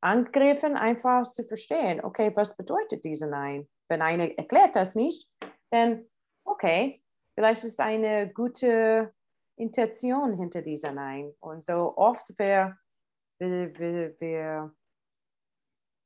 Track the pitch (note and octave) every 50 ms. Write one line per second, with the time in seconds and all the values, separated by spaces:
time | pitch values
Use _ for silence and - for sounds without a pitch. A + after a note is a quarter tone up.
0 | - F3+ G3 A#3+ B3 A#3+ - C#4 C4+ C#4 C#4+ C#4+ D4 D4+ D4 - - A3+ A#3 A#3
1 | - B3+ B3 B3 B3 A#3 - - A#3 A3+ G#3+ A3 - - C#4+ E4 D4+ G3 F3 D#3+
2 | - - F#3 - A3 G#3+ G#3+ G#3 G#3 G3+ - _ F#3 - C#4+ F#4 A4 A4 - -
3 | - D#3+ D#3 D3+ D#3 D3+ D3 C#3+ C#3 C#3 C#3+ C#3+ C#3+ _ _ _ _ _ F3 D#3+
4 | D#3+ D#3+ E3 E3+ E3+ E3 - - E3 - - D#4 G4+ - - A3 F#3 F#3 - A3
5 | A#3 D#4 E4+ - - _ _ _ - - - _ _ _ - A#3 A#3 A#3 A#3 A3+
6 | A3+ _ _ _ _ _ _ _ _ - G#4 G4 - F#3 E3 F3 A3+ C#4 C4+ _
7 | _ _ _ _ _ _ _ - G#3+ A3 A3+ A3+ A#3 A#3 G#3+ - - A3 A3 A3
8 | A3 G#3+ G#3+ G#3+ G3+ F#3+ G3+ - A#3 B3 B3 - - B3 A3+ A3+ A3+ A3 A3 A3+
9 | A3 A3 _ _ _ _ _ _ _ _ _ _ A3+ A3+ A3+ - A#3 A3 A3 -
10 | - B3 B3 C4+ D4 C4 G#3 F3 F3+ F3 F3 F3 D#3+ D#3+ D3+ D3+ D3+ D3+ C#3+ C#3
11 | C#3 C3+ C3+ C#3 C#3+ D3 D3 _ - E3 D#3+ E3 D#3+ - F3 E3+ F3 D#3 - -
12 | F#3+ A3 B3 A#3+ - - F#3 _ G#3 G3 G3 G3 F#3+ F#3+ F#3+ _ _ _ _ _
13 | _ _ _ _ _ _ _ _ F3 F3+ F3+ F3+ F3+ E3+ D#3 - E3+ E3+ E3+ F3
14 | E3+ D#3+ D#3 _ E3+ E3 D#3+ D#3+ D#3 D#3 D#3 D#3 D#3 D#3 D#3 _ _ _ _ _
15 | _ _ _ _ _ _ _ _ _ _ _ _ _ _ _ _ _ _ _ _
16 | _